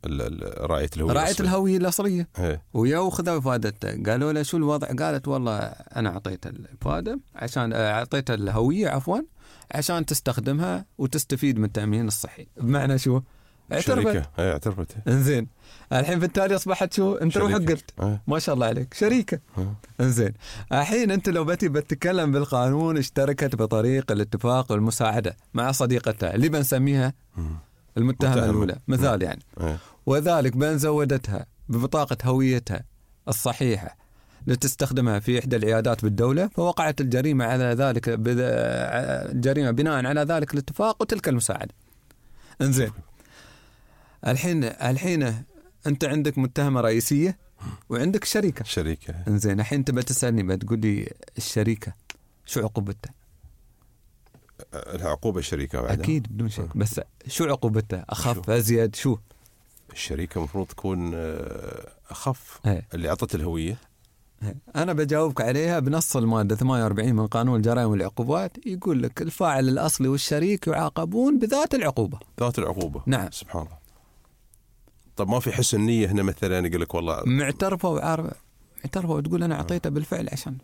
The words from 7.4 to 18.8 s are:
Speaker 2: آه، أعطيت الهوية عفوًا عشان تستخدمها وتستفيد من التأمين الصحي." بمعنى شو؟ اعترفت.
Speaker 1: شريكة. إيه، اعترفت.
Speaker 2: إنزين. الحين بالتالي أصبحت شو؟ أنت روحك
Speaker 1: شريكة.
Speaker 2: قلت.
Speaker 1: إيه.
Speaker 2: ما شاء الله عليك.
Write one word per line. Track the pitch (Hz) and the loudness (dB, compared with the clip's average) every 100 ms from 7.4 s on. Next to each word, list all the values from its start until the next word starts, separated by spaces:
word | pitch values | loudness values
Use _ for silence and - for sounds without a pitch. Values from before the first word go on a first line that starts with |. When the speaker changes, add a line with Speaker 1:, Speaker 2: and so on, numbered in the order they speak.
| 123 135 117 | -6 -2 -2
Speaker 2:
آه، | 113 107 | 0 0
أعطيت | 107 120 139 131 | 0 -2 -4 -2
الهوية | 110 98 110 120 185 202 | -2 -2 0 2 2 0
عفوًا | 135 131 208 311 - - - - | -2 0 -2 -4 -16 -20 -20 -10
عشان | - 143 170 | -4 -2 -2
تستخدمها | 156 147 - 123 127 143 180 180 196 - | -2 -2 -2 -2 -2 0 0 -4 -8 -4
وتستفيد | 135 151 - 135 143 113 | -4 -2 -4 0 0 2
من | |
التأمين | 107 107 104 107 113 | 0 -2 0 0 0
الصحي." | - - - - - | -4 -8 -12 -20 -4
بمعنى | 120 143 135 131 | 0 2 2 2
شو؟ | 131 127 131 - _ _ - | 2 2 0 -20 _ _ -6
اعترفت. | - - 254 | -2 2 2
Speaker 1:
شريكة. | 214 101 71 - | 2 0 -2 -2
إيه، | 90 | 0
اعترفت. | 73 110 95 80 107 110 | 0 -2 -4 -6 -6 0
Speaker 2:
إنزين. | 131 135 131 117 _ - - - | 2 4 2 -2 _ -20 -20 -2
الحين | 131 143 175 | 0 0 0
بالتالي | 175 196 190 | 0 2 2
أصبحت | 190 190 185 185 | 0 0 -2 0
شو؟ | - 190 | 2 0
أنت | 202 165 202 | 2 0 2
روحك | 202 | 2
Speaker 1:
شريكة. | 202 165 | 2 2
Speaker 2:
قلت. | 151 - - | 0 -4 -4
Speaker 1:
إيه. | 95 104 - | -2 -2 -2
Speaker 2:
ما | 151 | -2
شاء | 160 | 0
الله | 131 | 2
عليك. | 113 120 | 2 0